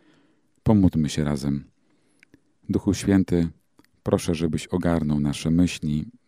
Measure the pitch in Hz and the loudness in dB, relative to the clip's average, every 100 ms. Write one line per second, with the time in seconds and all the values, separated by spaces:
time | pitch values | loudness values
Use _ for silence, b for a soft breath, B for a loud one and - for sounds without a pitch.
0 | b b b b b b - 107 90 80 | b b b b b b 2 4 4 2
1 | 73 78 73 73 71 71 - _ b b | -2 -2 -2 -2 -4 -4 -8 _ b b
2 | b b b b b b - 101 - 92 | b b b b b b -4 -2 0 -2
3 | - 98 92 87 85 - _ _ _ _ | 2 2 2 0 0 -6 _ _ _ _
4 | - 101 - 80 82 78 - 90 85 85 | -2 -2 0 -2 -2 -4 -4 -4 0 0
5 | 76 73 73 71 80 82 87 - 78 76 | 0 0 -2 -2 0 2 2 0 -4 -4
6 | - - | -6 -14